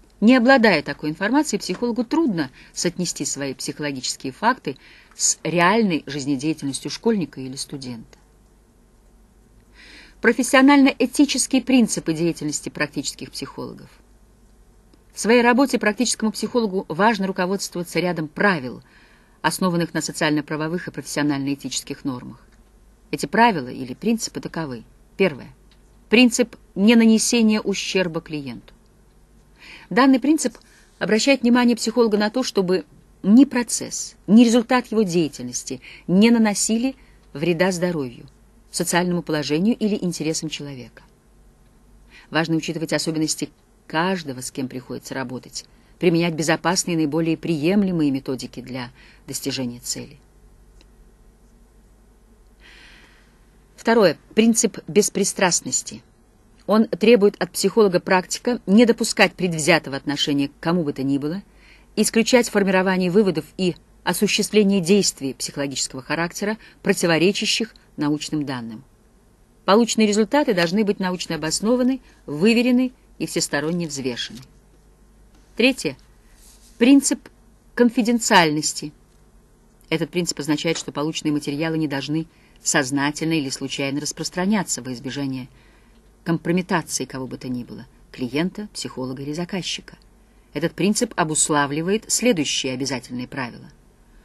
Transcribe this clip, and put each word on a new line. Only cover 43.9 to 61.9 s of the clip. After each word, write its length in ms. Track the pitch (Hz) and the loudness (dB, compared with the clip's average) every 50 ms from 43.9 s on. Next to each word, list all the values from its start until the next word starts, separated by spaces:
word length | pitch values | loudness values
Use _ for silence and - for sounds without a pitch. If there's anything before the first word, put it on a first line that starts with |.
| - 160 165 190 190 180 156 139 127 127 | -2 -2 0 0 -2 -4 -6 -10 -10 -10
с 100 | 127 - | -12 -12
кем 160 | - - 131 | -10 -10 -10
приходится 460 | 123 127 131 127 - 123 120 - - 127 | -8 -10 -12 -12 -12 -14 -14 -12 -10 -10
работать, 520 | 131 131 123 127 120 - - - - - _ _ _ _ _ _ | -8 -8 -8 -10 -12 -14 -14 -16 -16 -18 _ _ _ _ _ _
применять 360 | - - 180 165 165 170 175 165 | 0 0 2 2 2 0 0 -2
безопасные 600 | 151 165 151 160 156 - 165 180 190 - 185 175 | -2 0 0 0 0 0 -2 -2 0 -2 -2 0
и 40 | |
наиболее 400 | 160 156 143 143 165 165 165 160 | 0 0 0 0 -2 -2 -2 -2
приемлемые 760 | 156 - 151 170 143 139 170 196 214 196 185 180 165 151 143 | -4 -2 -4 -4 0 0 2 2 2 2 0 0 0 0 0
методики 480 | 135 135 - - 135 120 127 120 - 131 | 0 -2 -4 -6 -8 -8 -8 -12 -14 -14
для 320 | 120 127 123 131 123 127 - _ - - - _ - | -14 -12 -10 -10 -12 -12 -16 _ -20 -20 -20 _ -16
достижения 540 | - 135 - - 143 131 135 131 120 120 120 | -12 -12 -8 -8 -6 -6 -6 -6 -8 -8 -10
цели. 380 | - - - 131 120 - - - _ _ _ _ _ - _ _ - _ _ - _ _ _ _ - _ _ _ _ _ _ _ _ _ _ _ _ _ _ _ _ _ _ _ _ _ _ _ _ _ _ _ _ _ _ _ - - - - - - - - - _ _ _ _ _ _ _ _ _ _ _ _ _ _ | -10 -10 -10 -10 -10 -16 -18 -20 _ _ _ _ _ -20 _ _ -20 _ _ -20 _ _ _ _ -20 _ _ _ _ _ _ _ _ _ _ _ _ _ _ _ _ _ _ _ _ _ _ _ _ _ _ _ _ _ _ _ -20 -20 -20 -20 -20 -20 -20 -20 -20 _ _ _ _ _ _ _ _ _ _ _ _ _ _
Второе. 420 | - - 226 226 226 202 170 143 - _ - - | -6 0 2 4 6 6 4 2 0 _ -6 0
Принцип 440 | - 220 226 220 - - 196 - - - | 2 4 4 4 2 0 -2 -2 -4 -8
беспристрастности. 1160 | - 151 208 196 - - 185 196 - - - 196 175 180 - - 139 - - - - 110 - - _ _ _ _ _ _ _ _ _ _ _ - | -2 2 2 2 2 0 -2 -2 -2 0 0 0 2 2 0 -4 -4 -6 -6 -6 -8 -16 -18 -20 _ _ _ _ _ _ _ _ _ _ _ -4
Он 180 | - 196 220 220 | 0 2 2 2
требует 560 | - - 175 220 220 240 214 202 208 - - | 2 0 2 4 6 6 6 6 4 2 0
от 120 | 185 - - | -6 -6 -4
психолога-практика 1080 | - - 196 - 233 214 196 175 175 - 190 190 185 185 - - - - 247 247 226 - | -2 -2 0 4 4 4 4 4 0 0 2 2 2 0 -2 -8 -6 -4 -4 -4 -4 0
не 180 | - 190 220 247 | 4 6 6 6
допускать 480 | 220 233 - 233 - - - 208 175 - | 6 4 0 0 -2 4 4 4 4 4
предвзятого 640 | - 175 185 165 156 147 151 170 151 - 139 131 | -2 -4 -4 -4 -2 2 2 2 2 2 -2 -8
отношения 540 | 139 - 147 143 143 - - 143 139 139 139 | -6 -4 -4 -2 -2 -2 -2 0 -2 -2 -4
к 20 | - - | -6 -6
кому 240 | - 165 170 180 160 | -2 -2 0 0 0
бы 80 | 143 | -2
то 100 | 143 - | -4 -4
ни 160 | 135 139 139 | -2 -2 -2
было, 240 | 139 139 151 170 202 - _ _ _ _ - - _ _ _ | -2 -2 -4 -6 -8 -12 _ _ _ _ -20 -20 _ _ _